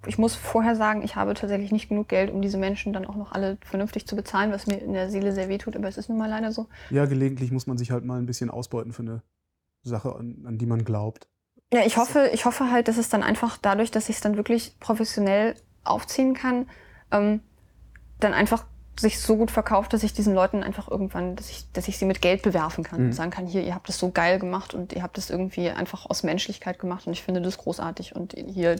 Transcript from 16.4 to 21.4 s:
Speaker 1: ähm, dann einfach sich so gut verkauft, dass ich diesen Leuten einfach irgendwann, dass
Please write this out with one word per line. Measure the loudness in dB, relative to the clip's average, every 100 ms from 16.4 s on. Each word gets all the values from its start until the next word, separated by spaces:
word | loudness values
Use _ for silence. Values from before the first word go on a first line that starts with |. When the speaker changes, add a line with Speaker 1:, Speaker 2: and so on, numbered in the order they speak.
| 0 0 -2 -10 -20 -20 _
Speaker 1:
ähm, | 2 4 2 -2 _ _ _ -20 -20 -20 0
dann | 2
einfach | 4 4 2 -2 -20 -18 0
sich | 0 0
so | 2 4
gut | 4
verkauft, | 2 2 2 2
dass | 0
ich | 0
diesen | 2 4
Leuten | 4 4 2
einfach | -2 -8 -4
irgendwann, | -4 -2 -2 -4
dass | -6